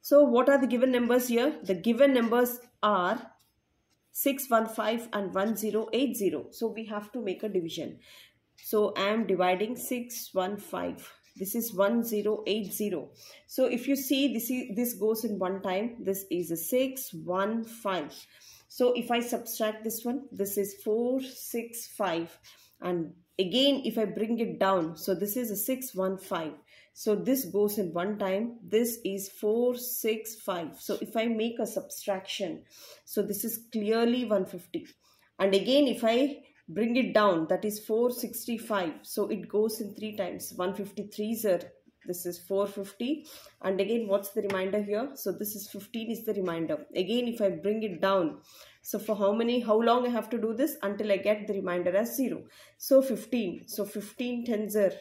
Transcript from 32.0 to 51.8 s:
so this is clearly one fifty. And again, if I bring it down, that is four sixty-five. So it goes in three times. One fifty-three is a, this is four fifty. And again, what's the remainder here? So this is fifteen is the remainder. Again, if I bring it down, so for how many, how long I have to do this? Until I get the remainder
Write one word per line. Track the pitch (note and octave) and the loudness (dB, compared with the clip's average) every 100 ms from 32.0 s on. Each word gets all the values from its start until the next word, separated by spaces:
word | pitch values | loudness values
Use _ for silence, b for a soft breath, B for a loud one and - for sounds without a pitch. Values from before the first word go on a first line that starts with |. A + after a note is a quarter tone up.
| - F#3+ - - F#3 D#3 B B B B - | -4 -4 -4 -6 -6 -6 B B B B -6
so | - | -4
this | G3 G3+ | -2 -2
is | A3+ - - | -6 -8 -6
clearly | A3 G#3 A3+ A#3 B3 A#3 | -4 2 4 4 2 2
one | G3+ F#3 | 0 0
fifty. | F3+ - D#3+ - _ b b b - | -8 -8 -10 -10 _ b b b 0
And | G3 G3 | 4 4
again, | F#3+ C4+ C#4 | 6 6 6
if | G#3+ | 4
I | A3+ A#3 C#4 - b b - | 2 4 2 0 b b -10
bring | E3 A#3 B3 | -2 2 2
it | G#3 | 4
down, | G#3+ G#3 E3+ D#3+ | 6 6 4 2
that | - G#3+ | 0 -2
is | G#3 | -6
four | - A3 B3 | -2 2 2
sixty-five. | A#3+ A#3 - - A3+ - G#3 F3 - | 0 -8 -8 -6 -6 -2 -2 -2 -6
So | - - F3 | -8 -4 -2
it | G3+ F3 | -2 -2
goes | G3+ A3 A3 | 0 0 0
in | G3+ G3+ | -8 -8
three | G#3+ G#3 | -10 -6
times. | F3+ F3+ - - | -6 -6 -10 -4
One | F3+ | -4
fifty-three | G3 G3 - G3+ - G#3+ | -2 -8 -8 -10 -6 -4
is | A3+ G#3+ | 0 2
a, | F3 - - _ _ - | 0 -2 -20 _ _ -10
this | F3 F3 | -8 -8
is | F3 | -10
four | - G3 G3+ | -4 0 0
fifty. | G3+ G3 - A#3+ D4+ B B B B | -4 -10 -6 -4 -4 B B B B
And | F#3 F#3+ | -4 0
again, | G3 A#3 G#3+ | 0 0 2
what's | G3+ G3+ | 0 0
the | A3 | -4
remainder | G3 F#3+ F#3+ G#3 | -2 -2 0 -2
here? | G3+ G#3 C#4 - | 0 -2 -4 -6
So | G3+ | -6
this | F3 G#3 G#3+ | -4 -6 -8
is | - | -12
fifteen | G3+ - A3+ A3+ | -14 -10 -8 -6
is | A3 - | -4 -2
the | |
remainder. | G3+ F#3 E3 D#3+ D3+ - - | -2 -2 -2 -2 -4 -4 -4
Again, | F#3 A#3+ A#3+ | 0 0 0
if | - | 0
I | G3+ | 0
bring | E3 F#3+ A3 | 2 -2 0
it | G#3+ E3 | -2 0
down, | F#3+ G3 D#3+ D3 B B B B | 2 4 2 -2 B B B B
so | - G#3+ | -8 -6
for | G#3 G#3 | -2 2
how | G3+ | 2
many, | A3 A#3 B3 | 4 2 2
how | G#3 G#3+ | 4 4
long | A#3 A#3+ B3 | 6 4 4
I | |
have | A#3 G#3+ | -2 -2
to | A#3 | -2
do | A3 | -2
this? | A3 D4+ - | 0 0 0
Until | G3+ G3+ G#3+ | -4 -4 0
I | F#3+ | 2
get | G3+ G#3+ G3+ | 2 0 0
the | |
remainder | G3 F3+ F3 | -4 -2 0